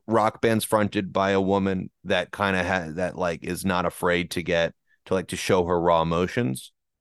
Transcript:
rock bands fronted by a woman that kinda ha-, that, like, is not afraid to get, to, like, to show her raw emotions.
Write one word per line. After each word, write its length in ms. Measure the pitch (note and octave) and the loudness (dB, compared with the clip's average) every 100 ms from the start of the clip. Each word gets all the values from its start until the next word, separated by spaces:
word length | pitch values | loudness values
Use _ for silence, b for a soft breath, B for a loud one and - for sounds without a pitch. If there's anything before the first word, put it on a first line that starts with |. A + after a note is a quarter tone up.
| - | 0
rock 340 | A2 A2 - | 2 2 2
bands 240 | A#2 A2 - | 2 2 2
fronted 480 | G#2+ G#2 G#2+ F#2+ | 0 2 -2 -2
by 180 | G2 G2 | 0 2
a 100 | G2 | 2
woman 480 | F#2+ G2 G2 F#2 F2+ - F#2 | 2 2 0 -2 -6 -10 -2
that 260 | F#2 F2+ | -2 -2
kinda 320 | - G2+ F#2+ | -2 0 0
ha-, 280 | F2+ F#2 D#2+ D#2+ | 0 -2 -4 -4
that, 220 | F2+ - | -4 -2
like, 260 | F2+ E2 | -4 -4
is 220 | - F2 F#2+ | -6 -4 -2
not 200 | F2+ F2 | -2 -2
afraid 460 | - F2+ F2 F2 | -2 0 0 -2
to 100 | - | -6
get, 320 | E2 E2+ E2 - _ _ - | -2 0 0 -4 _ _ -4
to, 80 | |
like, 140 | F#2+ F2 | -4 -2
to 80 | F#2 | -6
show 300 | - G2 F2 | 0 2 2
her 140 | F2 | 2
raw 220 | E2+ E2+ | 4 4
emotions. 680 | E2 E2 F#2 - B2 - - _ _ _ | 2 0 0 0 -2 -4 -10 _ _ _